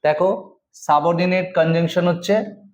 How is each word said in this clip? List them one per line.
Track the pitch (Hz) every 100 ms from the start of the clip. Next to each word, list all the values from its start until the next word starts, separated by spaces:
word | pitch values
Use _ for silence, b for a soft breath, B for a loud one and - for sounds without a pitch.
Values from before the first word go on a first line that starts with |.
দেখো, | 151 156 185 226 - _ _
সাবঅর্ডিনেট | - - 147 160 170 180 185 185 -
কনজাংশন | 160 165 170 185 175
হচ্ছে | 170 - 214 - - -